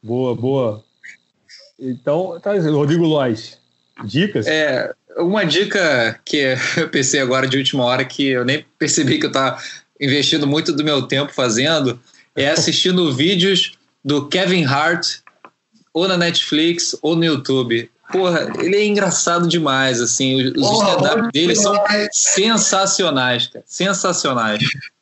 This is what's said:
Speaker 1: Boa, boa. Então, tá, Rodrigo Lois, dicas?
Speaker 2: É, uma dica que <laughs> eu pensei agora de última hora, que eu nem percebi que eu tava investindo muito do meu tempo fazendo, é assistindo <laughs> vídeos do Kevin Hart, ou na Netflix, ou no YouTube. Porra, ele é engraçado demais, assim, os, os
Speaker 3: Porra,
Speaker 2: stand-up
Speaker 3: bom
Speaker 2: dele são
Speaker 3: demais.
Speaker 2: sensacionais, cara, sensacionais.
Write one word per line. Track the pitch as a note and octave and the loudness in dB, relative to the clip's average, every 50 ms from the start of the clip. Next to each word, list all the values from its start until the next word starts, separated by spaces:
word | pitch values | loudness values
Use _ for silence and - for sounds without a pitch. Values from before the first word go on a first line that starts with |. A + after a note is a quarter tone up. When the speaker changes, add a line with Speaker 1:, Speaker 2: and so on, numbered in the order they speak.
| - | -6
Speaker 1:
Boa, | A2 A#2+ B2 C3 B2+ A#2+ | -4 -4 -2 -2 -2 -2
boa. | A2 A#2 C3 C3+ C3+ B2+ A2+ G#2 G#2+ _ _ _ _ - - - _ _ _ _ _ _ _ - - - _ _ _ | -2 -2 -2 0 0 0 -2 -4 -6 _ _ _ _ -20 -20 -20 _ _ _ _ _ _ _ -20 -20 -20 _ _ _
Então, | C3+ C3 B2+ A#2+ _ D3 D3 E3 F#3 F#3 E3+ E3+ - | -8 -8 -8 -6 _ -2 -2 -2 -2 -4 -8 -8 -4
tá, | G3+ G#3 G3+ | -2 0 0
Rodrigo | E3 D#3 D3+ C#3+ D3 C#3 D#3+ E3+ E3+ | 0 2 2 2 2 2 2 2 2
Lois, | D#3+ D3+ D3 C3+ B2+ A2+ G#2+ - - - _ _ _ _ _ _ _ _ - - | 2 2 2 2 0 -2 -4 -6 -16 -20 _ _ _ _ _ _ _ _ -12 -12
dicas? | G#2 G2 C#3+ F#3+ G#3 - B2 G#2 D3+ | -2 0 0 0 2 0 -2 -2 0
Speaker 2:
É, | D#3 D#3 D#3 D3 C3 B2 A2 - - _ _ _ - | 0 0 0 0 0 -2 -4 -4 -8 _ _ _ -6
uma | - E3+ F3 G3 G#3+ G3+ | -2 -2 0 0 0 0
dica | D#3+ C#3 E3+ G3+ G3 - G#3 F3+ D#3+ C#3+ B2 A#2 A2 - - _ | 0 2 0 0 0 0 0 2 2 2 2 2 0 -2 -6 _
que | - - D3+ C#3 C3 B2+ C3 - | -4 -2 0 2 2 0 0 -2
<laughs> | - - | -2 -2
eu | - D#3+ D#3 | -2 -2 0
pensei | - D3 C3 - - D3 | 0 0 0 2 0 0
agora | C3+ B2 B2+ C3 C3 | 0 2 2 0 0
de | C3 C#3 | 0 0
última | C#3 C3 C3 - C#3 B2 | 0 0 0 0 0 0
hora, | A#2+ B2+ B2+ C3+ | 2 2 0 -2
que | C3 - - C#3+ | -4 -4 -2 -2
eu | C3+ C3 B2+ B2 | 0 0 0 0
nem | B2 C3+ D3 - _ _ | 0 -2 -2 -4 _ _
percebi | _ D#3 D3+ - E3+ D#3 C3+ D3+ D3+ | _ -2 0 0 0 2 2 0 0
que | D3 | 0
eu | C#3+ B2+ | -2 0
tava | C3+ C3+ C3 B2+ - - - - - _ _ _ _ | 0 0 0 -2 -6 -12 -16 -16 -18 _ _ _ _
investindo | C#3+ C#3 C3+ D3 C3 - - C#3 D3 | -2 0 0 0 0 0 0 0 0
muito | C#3+ C#3+ D#3 D#3+ F3 D#3+ | 0 0 0 0 -2 -2
do | C#3 D3+ | -2 0
meu | D3+ D3 C3+ B2+ | 0 0 -2 -2
tempo | - C3+ C3+ C#3+ C#3 - | -2 -2 -2 -2 -4 -2
fazendo, | - C3 B2 A2 A2+ C3 D3+ E3 D#3 C#3 B2+ A#2 B2 _ _ _ - - _ _ | -2 -2 0 0 0 0 2 0 0 0 -2 -4 -4 _ _ _ -20 -20 _ _
é | - C#3 C#3 | -2 0 2
assistindo | D#3+ E3 D#3+ F#3+ D#3 - - F#3 F#3 F3+ F3 D#3 | 2 2 0 0 0 0 0 2 2 2 0 0
<laughs> | C3 | 0
vídeos | B2+ D3 F3 G3+ F3+ F3 G3 G3 G3 - - - _ _ _ _ _ _ | 0 0 0 2 2 2 2 2 0 0 -2 -6 _ _ _ _ _ _
do | C#3 D3 C#3+ C3+ C#3 | -2 -2 -2 -2 -2
Kevin | - F#3 F#3+ F#3 F#3 F3+ D#3+ | -2 -2 0 2 0 0 2
Hart, | C3 C#3 C#3+ D3+ E3 F3 E3+ E3 - - - _ - _ _ _ - _ _ _ _ _ _ _ _ _ | 2 0 2 0 0 0 -2 -4 -6 -6 -8 _ -20 _ _ _ -20 _ _ _ _ _ _ _ _ _
ou | D#3+ F3+ | -2 0
na | F#3+ F#3 | 0 0
Netflix, | F3 F3 E3+ E3+ - - - D3 D3 D#3+ E3+ E3+ E3+ - - - - - | 0 0 0 0 -2 -2 0 0 2 2 2 0 0 -4 -6 -6 -4 -2
ou | D3+ E3+ | 0 2
no | E3 E3 | 2 2
YouTube. | E3 D3+ C3 C3 - C3+ C3 B2+ A#2 A#2 A2+ A#2 - _ _ _ - - | 2 0 0 0 0 0 0 2 0 -2 -2 -4 -6 _ _ _ -4 -2
Porra, | F#3 F#3+ F#3 E3+ D#3 - A2 A2 - | 0 2 2 0 0 -2 -4 -4 -4
ele | - E3+ F#3+ | -2 0 2
é | G3+ G#3+ | 2 2
engraçado | G#3 G#3 G3+ G3+ F#3 E3 - - E3+ E3+ F3 F3 E3 | 2 2 2 2 0 0 0 0 0 2 2 2 2
demais, | E3+ E3+ D#3+ C#3 C3 C3 C3+ C3 B2+ A#2 | 2 0 0 0 0 2 2 2 0 0
assim, | A#2+ A#2 - - C3+ C3 C3 C3 | 0 -2 0 0 0 0 2 2
os, | B2+ C3 - | 0 0 0
os | - - G3+ | 0 0 2
Speaker 3:
Porra, | G#3+ A3 G3+ G3 F3 | 2 2 2 2 2
Speaker 2:
stand-up | F3 F3+ - - - - | 2 2 2 2 2 0
Speaker 3:
bom | - | 0
Speaker 2:
dele | C3 C#3+ E3 F#3 - | 0 0 2 2 2
são | G#3 G3+ G3+ G3+ | 2 2 2 2
Speaker 3:
demais. | G#3 G#3 G3+ G#3 G#3 G#3 G#3 - | 2 2 2 0 0 -2 -2 -2
Speaker 2:
sensacionais, | - - - - F#3 G3 A3+ A3+ G#3 - - G#3 F#3+ G3 F#3+ - - F#3+ E3 C#3+ C3 B2+ B2+ B2 A#2 - - | -2 0 0 2 2 2 2 2 2 2 2 2 2 2 0 0 0 0 0 0 0 0 0 0 0 -2 -6
cara, | _ - - | _ -18 -18
sensacionais. | _ - - F3 G3 G3 F#3 - F#3+ E3+ - - D3 C3+ B2 A2+ A2 G#2+ G#2 C#3 C#3+ - C3+ - - _ _ | _ -6 -4 -2 -2 -2 -2 -2 -2 -2 0 -2 0 0 0 0 0 0 0 -2 -2 -4 -6 -12 -16 _ _